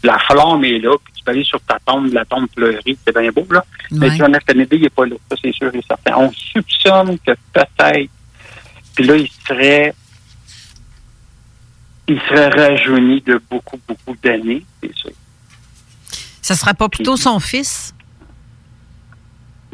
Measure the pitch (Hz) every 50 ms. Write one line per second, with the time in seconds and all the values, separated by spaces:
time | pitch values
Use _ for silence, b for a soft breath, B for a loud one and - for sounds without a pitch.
0 | - 120 117 - - - 139 143 151 165 165 151 135 127 120 113 110 117 143 143
1 | _ - _ - - 127 123 135 143 - - 143 _ - 117 107 _ - 131 139
2 | 139 131 123 117 113 - 123 131 127 117 _ 120 120 117 110 107 - - 135 -
3 | _ 117 113 117 113 113 110 143 180 185 175 180 180 _ B B B B 151 151
4 | 151 - 151 165 - 143 143 147 - - 131 127 131 127 151 165 156 139 _ -
5 | 127 120 120 113 _ _ 135 127 - 131 117 - 135 127 123 123 - _ - -
6 | - 123 127 123 131 135 - - - - - 220 196 - - - - 196 190 190
7 | 190 185 180 170 _ - 120 - _ - - 170 151 - _ - 147 151 147 147
8 | 139 139 _ _ - - B B B B B B B B B B B - - -
9 | 127 127 147 156 147 135 - - - - 135 123 135 139 143 147 147 147 - _
10 | _ _ - - _ _ - - - - - - - - - - - - - -
11 | - - - _ - - - - - - - - - - - - - - - -
12 | _ - 151 135 - - 143 151 147 143 139 151 151 143 143 127 - 131 131 127
13 | 123 127 135 135 135 127 123 117 _ _ 127 120 - - - 127 _ - 117 -
14 | _ - 123 110 - - 117 110 110 113 120 147 185 - _ _ - - - -
15 | - 50 50 _ _ _ _ _ _ _ - _ - - - - _ _ _ _
16 | B B B B B B B B - - 190 160 - 202 202 - 220 208 - -
17 | 220 240 262 247 - 262 226 196 - - - 262 277 - - - - - - -
18 | - _ - _ - - - - - - - - _ _ - _ - _ - -
19 | _ - - - _ - _ _ - - - - _ _